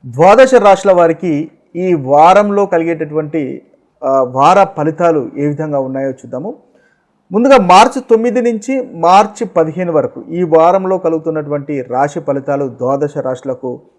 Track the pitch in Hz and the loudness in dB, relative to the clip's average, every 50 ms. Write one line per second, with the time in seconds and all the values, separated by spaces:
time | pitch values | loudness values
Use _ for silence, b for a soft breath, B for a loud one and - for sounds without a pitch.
0 | - 127 117 131 160 185 208 240 262 254 262 233 196 202 196 185 - 202 185 175 | -18 -12 -2 2 4 6 6 6 6 6 6 4 6 4 4 4 2 2 2 4
1 | 170 165 165 - - 180 151 143 160 - _ _ _ _ _ 170 180 185 180 156 | 4 2 0 -2 -4 -4 -4 -4 -4 -8 _ _ _ _ _ -6 -2 -2 -2 -2
2 | 135 127 143 147 156 175 190 202 208 208 202 202 202 190 185 165 165 165 170 160 | 0 0 4 4 6 6 6 4 2 2 0 -2 -2 0 -2 -2 -2 -2 -4 -6
3 | 160 147 147 156 156 147 156 160 143 127 135 - _ _ _ _ _ _ _ _ | -6 -6 -6 -6 -6 -4 -6 -6 -6 -6 -8 -12 _ _ _ _ _ _ _ _
4 | 151 135 135 135 131 123 127 131 139 160 185 196 190 190 - 151 151 160 156 160 | -4 0 0 0 0 0 0 2 2 4 4 4 2 0 0 -4 -4 -4 -2 0
5 | 175 170 165 151 123 107 - - 143 147 147 143 160 151 147 139 135 131 131 135 | 0 0 0 0 -4 -6 -8 -6 -4 -4 -4 -6 -6 -4 -4 -4 -4 -4 -6 -6
6 | 135 135 131 _ - 127 123 127 151 214 294 _ _ _ _ _ _ _ _ _ | -6 -6 -8 _ -14 -12 -12 -10 -10 -10 -14 _ _ _ _ _ _ _ _ _
7 | _ _ _ _ _ _ 175 214 240 277 277 247 190 175 180 190 226 254 - 269 | _ _ _ _ _ _ -2 -2 2 4 2 2 4 4 4 4 4 2 0 -8
8 | - - 226 220 226 247 208 254 233 240 226 214 214 - 269 262 247 - - 170 | -2 0 0 0 0 -2 -2 -2 -2 -2 -4 -4 -6 -6 -6 -6 -6 -8 -8 -2
9 | 165 170 185 196 214 208 - - 240 185 - 175 160 160 147 175 185 170 165 151 | 2 4 4 4 4 2 -4 -8 -10 -4 0 -2 -2 0 -2 -6 -6 -2 0 0
10 | 123 120 - - 110 - 160 175 180 160 160 160 160 175 185 190 190 185 190 180 | -2 -2 -8 -12 -14 -10 -6 -4 -2 2 2 4 4 4 2 0 0 -2 -4 -2
11 | 185 165 160 160 160 165 156 156 147 143 147 143 139 143 147 135 123 127 120 127 | -2 -4 -4 -2 -4 -6 -6 -6 -6 -6 -8 -8 -6 -6 -8 -8 -8 -6 -2 -2
12 | 143 147 - 170 151 143 139 139 139 147 143 139 143 131 117 120 127 127 139 139 | -2 -2 -4 -8 -6 -4 -6 -4 -4 -4 -4 -4 -4 -8 -8 -6 -4 -4 -2 -2
13 | 147 143 - 151 131 131 131 123 - 135 127 - - 127 123 - _ _ _ | -4 -6 -6 -6 -6 -6 -8 -8 -8 -10 -10 -8 -8 -10 -10 -12 _ _ _